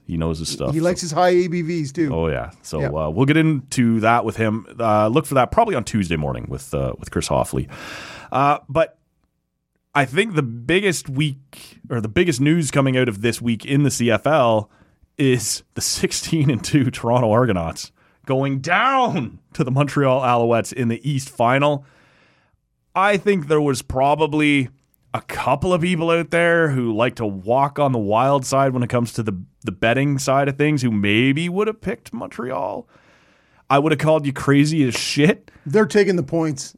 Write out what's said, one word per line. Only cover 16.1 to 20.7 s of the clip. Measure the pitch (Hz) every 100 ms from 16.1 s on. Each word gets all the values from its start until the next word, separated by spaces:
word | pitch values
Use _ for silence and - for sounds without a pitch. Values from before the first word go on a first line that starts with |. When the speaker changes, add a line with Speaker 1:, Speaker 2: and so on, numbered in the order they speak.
| - - 165 143
Speaker 1:
and | 123
two | - 151 127
Toronto | - 117 123 117
Argonauts | 110 127 92 82 - - _ _ _ -
going | 131 139 135
down | 135 185 247 269 240 135 113 - _
to | -
the | 135
Montreal | 135 147 143 139 131
Alouettes | 127 123 117 117 104